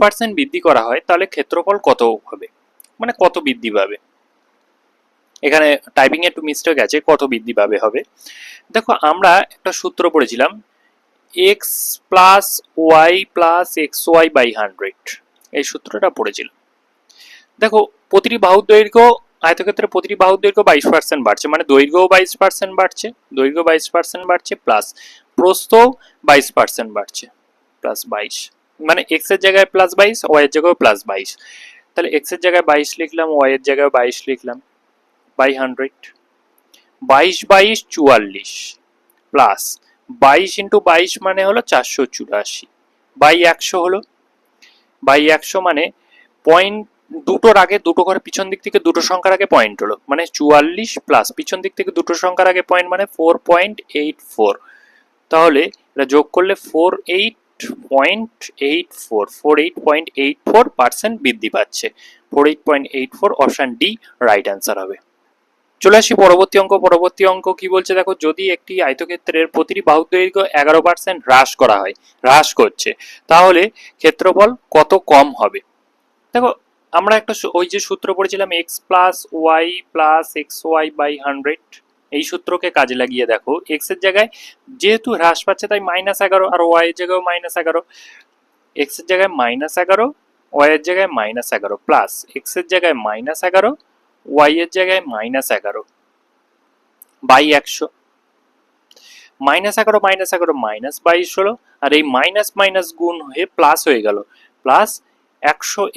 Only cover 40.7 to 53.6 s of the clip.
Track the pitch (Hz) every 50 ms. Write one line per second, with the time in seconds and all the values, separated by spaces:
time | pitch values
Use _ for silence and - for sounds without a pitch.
40.7 | - 208 202 175 165 165 180 180 - - 196 190 190 190 190 196 214 240 - -
41.7 | - 127 123 - - - 135 - - - 120 107 - 104 101 - - - - _
42.7 | _ _ _ _ _ _ _ _ _ - 147 151 165 175 170 170 165 - - -
43.7 | - 185 170 180 185 202 - _ _ _ _ _ _ _ _ _ _ _ _ _
44.7 | _ _ _ _ _ _ - 131 135 143 151 156 156 151 - - - 190 185 180
45.7 | 160 143 165 196 - _ _ _ _ _ _ _ _ _ _ - 160 175 190 202
46.7 | 208 214 214 - _ _ _ _ - 330 - - 190 - - 226 208 202 185 180
47.7 | 202 208 - 165 165 - 175 185 185 - - 160 - - 190 190 196 - _ 208
48.7 | - 202 - 170 160 170 165 - 180 180 180 190 190 185 196 190 165 139 113 104
49.7 | 101 - 107 104 104 - _ - 139 156 170 165 - - 147 147 151 147 147 160
50.7 | 175 196 226 226 - - - - 147 120 107 - - - 156 - 196 185 185 190
51.7 | - - 190 190 180 170 165 - 170 165 - 180 180 180 185 185 180 180 180 -
52.7 | 180 180 180 180 180 185 202 - - - 160 165 170 - - - 175 170